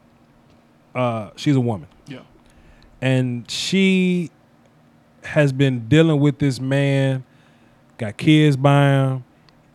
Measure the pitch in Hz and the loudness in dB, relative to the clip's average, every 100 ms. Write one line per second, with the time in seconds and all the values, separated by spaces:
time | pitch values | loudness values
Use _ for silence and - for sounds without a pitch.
0 | _ _ _ _ _ _ _ _ _ 123 | _ _ _ _ _ _ _ _ _ -4
1 | 123 113 101 - 151 135 120 101 73 _ | -4 -4 -8 -6 0 0 0 -4 -10 _
2 | - 127 - _ _ _ - - - _ | -20 -20 -20 _ _ _ -20 -20 -20 _
3 | 131 131 127 120 107 - - 190 190 190 | -2 0 -2 -6 -10 -10 -4 0 2 2
4 | 180 180 160 _ _ _ _ _ _ _ | 0 -2 -6 _ _ _ _ _ _ _
5 | _ _ - 156 143 131 139 123 110 151 | _ _ -4 0 2 2 0 -2 0 2
6 | 165 147 147 139 143 117 131 139 139 139 | 4 2 0 0 -2 -2 -4 -2 0 0
7 | 135 131 - _ _ _ _ _ _ - | 0 -4 -8 _ _ _ _ _ _ -12
8 | 110 - - 156 151 131 143 143 139 139 | -12 -4 2 4 4 2 2 2 2 2
9 | 135 131 - _ _ _ _ | 0 -4 -10 _ _ _ _